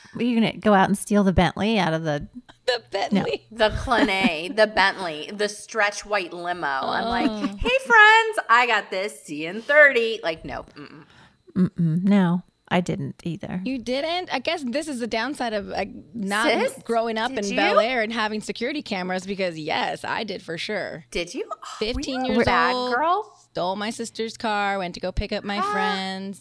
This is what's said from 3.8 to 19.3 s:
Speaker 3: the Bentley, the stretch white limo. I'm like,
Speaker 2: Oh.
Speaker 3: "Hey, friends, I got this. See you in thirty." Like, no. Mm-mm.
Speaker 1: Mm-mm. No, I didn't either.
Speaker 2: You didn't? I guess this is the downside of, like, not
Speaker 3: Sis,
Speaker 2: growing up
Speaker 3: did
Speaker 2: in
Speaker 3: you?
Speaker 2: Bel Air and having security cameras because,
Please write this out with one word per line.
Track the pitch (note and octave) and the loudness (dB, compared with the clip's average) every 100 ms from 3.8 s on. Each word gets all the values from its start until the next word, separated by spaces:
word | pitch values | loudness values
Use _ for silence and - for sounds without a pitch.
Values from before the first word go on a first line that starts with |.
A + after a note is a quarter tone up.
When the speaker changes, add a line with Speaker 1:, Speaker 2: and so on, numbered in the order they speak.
| - A3+ A3+ F#3+ F#3+ D#3 F3 G3+ | 0 2 4 4 2 0 -2 2
Speaker 3:
the | G#3+ | 2
Bentley, | G#3+ F#3+ F#3 F3+ D3+ - | 4 2 2 -4 -6 -8
the | G3+ G#3 | -4 -4
stretch | G#3 - A3+ G#3 G#3 G#3 | -4 -8 0 0 -2 -2
white | G#3 F3 | -2 -2
limo. | F3 F3 F3 D3+ | -6 -6 -4 -2
I'm | C3+ C3+ - A3 | -2 -2 -2 -2
like, | A#3+ A#3 | 0 -2
Speaker 2:
Oh. | G#3+ - G3+ | -2 -6 -4
Speaker 3:
"Hey, | A#4 C5 - | -2 0 4
friends, | A#4 G#4+ A4 A4 G#4+ - | 8 8 8 4 -2 2
I | A#3 B3 | 4 4
got | A3 G3 | 0 -2
this. | F#3+ G3+ G#3 | -4 -6 -8
See | - D3 | -12 -8
you | D#3+ | -6
in | G3+ | -6
thirty." | A3+ D4 C#4+ B3 A3+ A3 | 2 8 8 6 2 -2
Like, | - D#3+ D3+ | -4 -6 -8
no. | B2 - - | -12 -12 -18
Mm-mm. | C#3+ D3+ - - - _ - F#3 | -20 -20 -20 -20 -20 _ -6 0
Speaker 1:
Mm-mm. | F#3 - E3 D#3+ | 0 2 0 2
No, | G3 G3+ F3 F3+ - _ - | 4 4 4 2 -4 _ -2
I | F3+ | -2
didn't | F3 E3 C#3 - F3 | 0 -4 -6 -8 -8
either. | D#3 - F#3 F#3+ | -8 -8 -6 -6
Speaker 2:
You | C4+ | -6
didn't? | A3 B3+ D#4 F4 F4+ | -4 -4 -2 -4 -4
I | C4+ | -4
guess | B3+ E4+ C4 | -4 -4 -4
this | A#3+ D#4 | -4 -4
is | B3+ | -6
the | A#3 | -4
downside | A3+ A#3+ D4 A#3+ | -4 -4 -4 -4
of, | G#3+ F#3+ | -4 -6
like, | F3+ G3 - - | -6 -6 -10 -14
not | A#3 G3 G3+ A#3 | -8 -2 0 2
Speaker 3:
Sis, | B3 B4+ - | 2 0 -4
Speaker 2:
growing | - A#3 A3+ A3 | -4 -2 0 -2
up | A#3 | -4
Speaker 3:
did | C4 G3+ | -2 -2
Speaker 2:
in | |
Speaker 3:
you? | - | 0
Speaker 2:
Bel | G3 C5 | 2 4
Air | G#4 B3+ | 4 2
and | G#3+ | -2
having | A#3 G#3+ G#3+ | -2 -2 -4
security | G3+ G3 A#3+ D4+ | -6 -6 -6 -6
cameras | - G3 F3+ F#3 | -6 -6 -4 -4
because, | F#3 | -4